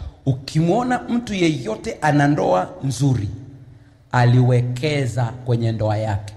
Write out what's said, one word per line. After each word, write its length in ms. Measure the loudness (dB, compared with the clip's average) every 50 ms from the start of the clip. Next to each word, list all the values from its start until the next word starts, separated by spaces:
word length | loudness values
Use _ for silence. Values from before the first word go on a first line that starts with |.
| -14 -14 -14 -4 -2
ukimwona 720 | -2 -2 -2 -6 -2 0 2 2 2 2 2 0 0 -2 -2 -2 -2
mtu 260 | -2 -2 -2 -4 -2
yeyote 640 | 2 2 2 2 0 -4 -6 -8 -6 -8 -8 -6 -2
ana 260 | 0 2 4 4 4 4
ndoa 420 | 4 2 2 2 2 2 0 -2 -6 -6 -4
nzuri, 440 | -4 -2 0 2 2 2 2 -2 -4 -6 -10 -14 -18 -20 -20 -20 -20 -20 -20 -20 -20 -20 _ _ _
aliwekeza 1120 | 0 2 4 6 6 6 4 4 4 2 2 0 -2 -4 -2 -2 -2 -2 -2 -2 -2 -4 -4
kwenye 480 | -4 -6 -6 -4 -2 -2 0 0 -2
ndoa 240 | -2 0 -2 -2 0 -2
yake. 360 | -2 -2 -4 -4 -6 -10 -14